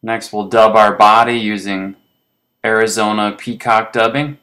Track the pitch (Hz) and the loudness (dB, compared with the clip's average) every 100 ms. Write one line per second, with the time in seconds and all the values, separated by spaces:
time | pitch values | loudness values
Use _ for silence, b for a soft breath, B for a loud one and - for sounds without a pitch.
0 | 110 113 - 104 98 113 110 110 104 104 | -6 -8 -6 -8 -2 2 4 4 2 4
1 | 107 113 117 120 107 104 95 95 95 98 | 4 4 2 -2 -4 -6 -6 -8 -8 -14
2 | _ _ _ _ _ _ 110 110 110 107 | _ _ _ _ _ _ -2 0 0 0
3 | 107 107 104 101 - 113 123 110 110 120 | -2 -2 -4 -6 -12 -8 0 0 0 -2
4 | 113 135 147 143 | -2 -2 -8 -10